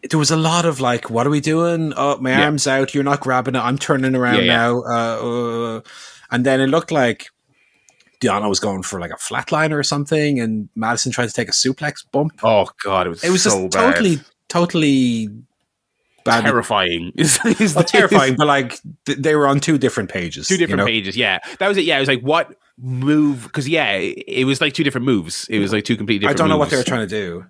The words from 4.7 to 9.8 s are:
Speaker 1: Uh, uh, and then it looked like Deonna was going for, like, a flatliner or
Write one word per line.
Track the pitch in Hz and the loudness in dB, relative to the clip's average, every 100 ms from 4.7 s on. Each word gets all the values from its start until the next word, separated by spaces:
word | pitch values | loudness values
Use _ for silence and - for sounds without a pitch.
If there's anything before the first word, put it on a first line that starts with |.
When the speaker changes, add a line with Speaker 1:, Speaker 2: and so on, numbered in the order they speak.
| 120 | 0
Speaker 1:
Uh, | 120 120 117 110 120 120 120 117 117 113 | -2 -2 -2 -4 -4 -4 -4 -4 -6 -8
uh, | - - - - - | -12 -20 -20 -20 -4
and | 120 127 | 0 2
then | 131 | 4
it | 135 | 4
looked | 160 - | 2 2
like | 156 123 107 - _ _ _ _ _ _ _ _ _ | 0 2 0 -10 _ _ _ _ _ _ _ _ _
Deonna | 117 98 104 | -2 0 0
was | 98 | -2
going | 101 95 | -2 -4
for, | 92 95 | -6 -8
like, | 85 | -10
a | 85 | -10
flatliner | - 117 - 156 156 | -8 -8 -4 -2 -2
or | 151 | -2